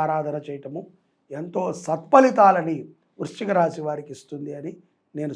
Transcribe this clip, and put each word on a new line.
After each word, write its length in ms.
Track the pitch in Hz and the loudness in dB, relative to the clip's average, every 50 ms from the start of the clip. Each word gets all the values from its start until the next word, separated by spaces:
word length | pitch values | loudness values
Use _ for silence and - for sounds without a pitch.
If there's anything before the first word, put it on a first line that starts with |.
ఆరాధన 340 | 156 156 156 156 151 151 147 151 147 | 0 0 0 -2 -2 -4 -4 -6 -6
చేయటము 340 | 147 143 139 - 135 147 175 - - _ _ _ _ _ _ _ - | -8 -12 -10 -10 -12 -12 -12 -12 -14 _ _ _ _ _ _ _ -14
ఎంతో 320 | 135 151 170 175 180 190 185 - 156 - - | -12 -12 -10 -6 -4 -4 -4 -4 -6 -6 -6
సత్ఫలితాలని 920 | 156 165 165 - - 294 269 262 254 - 220 202 190 185 175 160 165 160 - - - - _ _ _ _ - | -4 -4 -4 0 6 6 8 8 8 6 6 6 6 6 4 2 -2 -4 -6 -8 -14 -18 _ _ _ _ -12
వృశ్చిక 300 | - - - - 220 196 196 180 | -10 -10 -8 -8 -4 0 2 2
రాశి 220 | 170 156 - 170 151 | 2 0 -2 -6 -8
వారికి 240 | 151 151 - - - 131 | -6 -6 -8 -10 -14 -16
ఇస్తుంది 360 | - - - 151 143 147 147 147 143 | -18 -16 -14 -12 -12 -10 -10 -12 -10
అని 140 | 139 - - - _ _ _ _ _ _ - | -12 -12 -14 -14 _ _ _ _ _ _ -10
నేను 200 | 147 151 147 135 | -8 -6 -6 -8